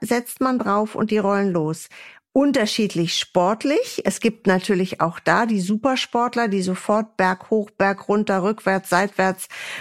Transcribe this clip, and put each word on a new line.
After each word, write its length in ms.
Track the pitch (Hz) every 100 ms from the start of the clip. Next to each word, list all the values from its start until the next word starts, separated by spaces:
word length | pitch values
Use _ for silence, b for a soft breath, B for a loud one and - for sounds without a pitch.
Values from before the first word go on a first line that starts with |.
setzt 400 | - 240 240 -
man 180 | 262 254
drauf 360 | 220 202 214
und 160 | - 220
die 80 | 214
rollen 320 | 196 202 196
los. 380 | 175 156 165 - B B B _
Unterschiedlich 840 | 262 285 262 214 - 208 170 170 -
sportlich. 840 | - - 180 220 277 311 508 - -
Es 140 | -
gibt 260 | 226 226 -
natürlich 560 | 185 - 190 185 -
auch 160 | 165 -
da 260 | - 180
die 160 | 233 214
Supersportler, 880 | 180 214 269 254 - 240 240 240 233
die 140 | 196
sofort 560 | 185 185 - 214 220 -
berg 320 | 185 190 -
hoch, 200 | 220 202
berg 380 | - 196 196 -
runter, 340 | 208 214 190
rückwärts, 460 | 185 214 - 190 -
seitwärts 600 | 180 202 - 190 185 - B B B